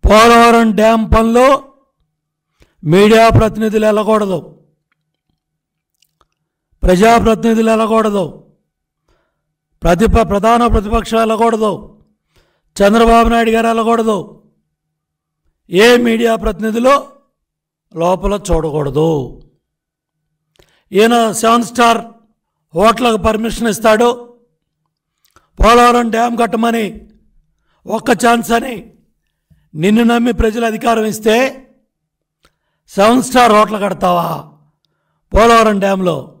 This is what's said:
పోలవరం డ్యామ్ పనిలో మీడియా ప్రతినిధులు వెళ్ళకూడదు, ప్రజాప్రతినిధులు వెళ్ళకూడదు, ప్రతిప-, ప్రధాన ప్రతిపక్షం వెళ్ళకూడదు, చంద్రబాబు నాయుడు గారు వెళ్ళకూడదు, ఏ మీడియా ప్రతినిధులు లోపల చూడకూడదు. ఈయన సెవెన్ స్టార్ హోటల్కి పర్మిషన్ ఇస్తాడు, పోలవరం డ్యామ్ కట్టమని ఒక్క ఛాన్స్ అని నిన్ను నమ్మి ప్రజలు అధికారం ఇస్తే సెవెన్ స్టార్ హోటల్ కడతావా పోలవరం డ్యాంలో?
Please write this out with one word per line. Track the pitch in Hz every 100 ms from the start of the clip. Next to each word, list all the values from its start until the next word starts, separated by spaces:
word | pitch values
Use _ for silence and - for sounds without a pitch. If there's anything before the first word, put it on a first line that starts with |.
పోలవరం | - 208 233 233 233 233 226 196
డ్యామ్ | 220 226 214
పనిలో | 220 226 233 262 269 - _ _ _ _ _ _ _ _ _ _ _
మీడియా | 151 180 208 220 226 220
ప్రతినిధులు | 220 214 220 214 214
వెళ్ళకూడదు, | 208 208 220 202 170 - _ _ _ _ _ _ _ _ _ _ _ _ _ _ _ _ _ _ _ _ _ _ _
ప్రజాప్రతినిధులు | 180 185 226 233 208 220 226 226 226
వెళ్ళకూడదు, | 220 220 220 214 202 156 - _ _ _ _ _ _ _ _ _ _ _ _ _ _
ప్రతిప-, | 165 175 220 202 220
ప్రధాన | 202 220 233 240
ప్రతిపక్షం | 226 208 226 - 226
వెళ్ళకూడదు, | 220 220 233 226 214 160 - _ _ _ _ _ _ _ _ -
చంద్రబాబు | 196 226 233 233 226
నాయుడు | 233 226
గారు | 220 226
వెళ్ళకూడదు, | 226 220 226 226 202 - - _ _ _ _ _ _ _ _ _ _ _ _ _
ఏ | 170 226 240 240
మీడియా | 226 226 226
ప్రతినిధులు | 220 180 220 220 254 277 - _ _ _ _ _ _ _ _
లోపల | 165 170 185 196 202 -
చూడకూడదు. | 165 156 151 139 135 160 156 - - _ _ _ _ _ _ _ _ _ _ _ _ _ _ _
ఈయన | 190 226 240 226 214
సెవెన్ | 220 240 233
స్టార్ | - 233 214 - _ _ _ _ _ _
హోటల్కి | 165 214 226 240 220 220
పర్మిషన్ | 214 226 - 233
ఇస్తాడు, | 208 220 214 240 240 - _ _ _ _ _ _ _ _ _ _ _ _ -
పోలవరం | 214 240 240 240 233
డ్యామ్ | 220 240 233
కట్టమని | 233 233 233 233 202 - - _ _ _ _ _ _ _ -
ఒక్క | 214 - 233
ఛాన్స్ | 233 233 214 233
అని | 269 220 - _ _ _ _ _ _ _ _
నిన్ను | 151 180 214 233
నమ్మి | 233 240 220
ప్రజలు | 220 220 233
అధికారం | 220 277 226 220
ఇస్తే | 214 226 220 262 - _ _ _ _ _ _ _ _ _ _ _ _ _
సెవెన్ | - 208 254 -
స్టార్ | 254 240 208
హోటల్ | 208 214
కడతావా | 202 185 185 175 165 151 147 _ _ _ _ _ _ _ _
పోలవరం | 190 233 233 220 202
డ్యాంలో? | 196 196 185 147 - _